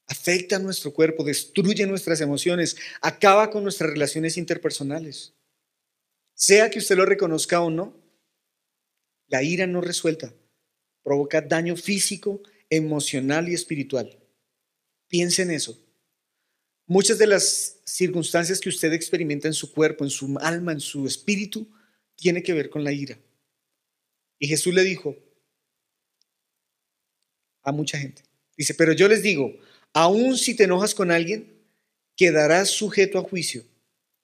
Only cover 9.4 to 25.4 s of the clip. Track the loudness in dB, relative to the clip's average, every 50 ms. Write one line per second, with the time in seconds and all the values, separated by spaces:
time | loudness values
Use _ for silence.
9.4 | 0 0 0 -2 -2 -2 -2 -4 -4 -4 -4 -2 -2 -2 -2 -2 -6 -16 -16 _
10.4 | _ _ _ _ _ _ _ _ _ _ _ _ -4 -2 0 0 0 0 0 -2
11.4 | 0 0 -2 -2 -2 -2 -4 -6 -4 -4 -2 -2 -2 -4 -4 -6 -6 -6 -6 -8
12.4 | -12 _ _ _ _ -2 0 0 0 0 -2 -2 -4 -4 -4 -4 -2 0 0 -2
13.4 | -2 -2 -4 -6 -6 -6 -6 -6 -6 -4 -4 -6 -6 -6 -14 _ _ _ _ _
14.4 | _ _ _ _ _ _ _ _ _ _ _ _ _ -4 -2 0 0 0 0 0
15.4 | -2 -2 -4 -6 -6 -8 -12 _ _ _ _ _ _ _ _ _ _ _ _ _
16.4 | _ _ _ _ _ _ _ _ _ 2 4 4 4 4 4 4 6 6 6 4
17.4 | 2 0 -2 -2 -4 -8 -10 _ -12 -8 -4 -2 -2 0 0 -2 -2 0 0 0
18.4 | 0 0 -2 -4 -4 -6 -4 -2 -2 -2 -2 -2 -2 -2 -2 -2 -2 -2 -4 -4
19.4 | -4 -4 -4 -4 -6 -6 0 0 0 0 0 -2 -6 -4 -4 -6 -6 -6 -4 -2
20.4 | -2 -2 -2 -2 -4 -6 -6 -6 -8 -8 -8 -6 -6 -6 -6 -6 -2 -2 -2 -2
21.4 | -4 -8 -10 -12 -12 -14 _ _ _ _ _ _ _ _ _ -2 0 0 0 0
22.4 | -2 -2 -2 -2 -2 -4 -6 -6 -4 -4 -4 -6 -8 -10 -14 _ _ _ _ _
23.4 | _ _ _ _ _ _ _ _ _ _ _ _ _ _ _ _ _ _ _ -8
24.4 | -4 -2 -2 -2 0 2 2 2 2 2 0 -4 -6 -8 -10 -10 _ _ _ _